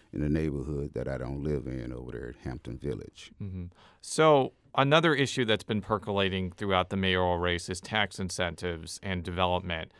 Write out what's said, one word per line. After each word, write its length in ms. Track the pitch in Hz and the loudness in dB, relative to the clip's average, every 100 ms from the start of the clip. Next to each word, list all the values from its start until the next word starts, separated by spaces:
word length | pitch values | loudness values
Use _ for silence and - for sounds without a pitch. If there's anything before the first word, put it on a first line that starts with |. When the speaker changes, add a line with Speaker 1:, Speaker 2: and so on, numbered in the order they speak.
| _ | _
Speaker 1:
in 100 | - | -4
the 80 | 73 | 0
neighborhood 640 | 78 78 71 69 71 71 57 | 2 0 -2 -4 -6 -4 -6
that 120 | 64 | -6
I 100 | 67 | -6
don't 240 | 64 69 | -6 -4
live 240 | 71 71 64 | -2 -2 -4
in, 260 | 64 60 | -6 -8
over 180 | 62 62 | -10 -10
there 180 | 60 60 | -10 -12
at 60 | - | -10
Hampton 340 | - 62 - 62 | -10 -10 -10 -8
Village. 520 | 71 62 - - - - | -6 -6 -10 -18 -20 -12
Speaker 2:
Mm-hmm. 240 | 101 92 87 - - _ | -10 -10 -10 -14 -20 _
So 520 | - - 156 147 131 - _ - | -8 4 6 8 4 -4 _ 2
another 380 | 139 156 165 | 6 6 6
issue 320 | 139 135 - 113 | 4 2 0 2
that's 180 | 107 | 2
been 180 | - 107 | 0 -4
percolating 680 | - 107 - 98 95 95 92 | 0 -2 0 2 2 0 -4
throughout 380 | - 101 92 92 | -4 2 2 2
the 80 | 98 | 2
mayoral 400 | 95 92 90 87 | 2 4 4 2
race 320 | 87 87 - | 2 0 -2
is 100 | 90 | -8
tax 400 | - 110 101 - | -2 0 0 -2
incentives 800 | 92 - 87 80 90 82 82 - | -6 -2 -4 -2 -6 -6 -8 -10
and 200 | 98 92 | -6 -4
development. 680 | 87 87 92 90 90 82 82 | -4 0 0 0 -2 -6 -8